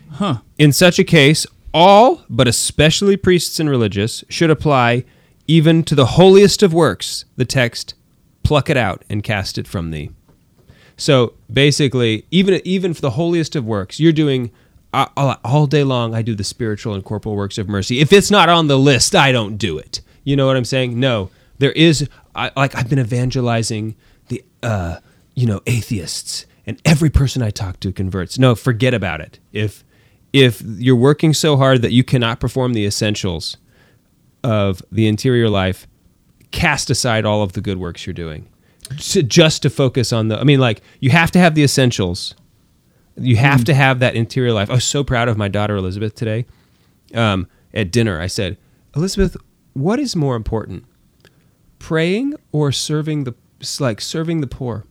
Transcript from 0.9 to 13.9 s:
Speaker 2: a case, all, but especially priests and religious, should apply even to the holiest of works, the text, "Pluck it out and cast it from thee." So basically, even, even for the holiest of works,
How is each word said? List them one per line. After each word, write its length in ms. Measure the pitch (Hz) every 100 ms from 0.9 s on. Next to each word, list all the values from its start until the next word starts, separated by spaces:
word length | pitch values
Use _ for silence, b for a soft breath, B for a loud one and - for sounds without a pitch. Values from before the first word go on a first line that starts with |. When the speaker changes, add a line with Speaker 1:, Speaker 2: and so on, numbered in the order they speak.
| -
Speaker 2:
a 60 |
case, 420 | 185 165 135 156 - _ -
all, 520 | 156 180 202 247 349 -
but 180 | 117 123
especially 680 | 104 - - 151 - 202 196
priests 420 | 185 180 - -
and 120 | 151
religious, 520 | 131 110 101 110 - -
should 220 | - 165
apply 540 | 151 151 135 120 120 - b b b -
even 360 | 160 156 165
to 100 | 160
the 120 | 151 -
holiest 560 | - 190 196 202 -
of 120 | 202
works, 500 | 165 143 85 - - - -
the 80 |
text, 500 | 123 135 120 - - - _ _ _ _
"Pluck 260 | - 147 127
it 80 | 127
out 280 | 107 - -
and 140 | 104
cast 340 | 101 104 95 -
it 100 | -
from 220 | 101 82
thee." 180 | 78 73 - _ _ _ _ b b b b
So 380 | - 135 113 - -
basically, 760 | 113 147 139 143 127 117 107 -
even, 300 | 175 196 175
even 280 | 180 190 180
for 80 | 156
the 100 | 143
holiest 440 | 117 170 175 156 156
of 80 |
works, 340 | 113 104 95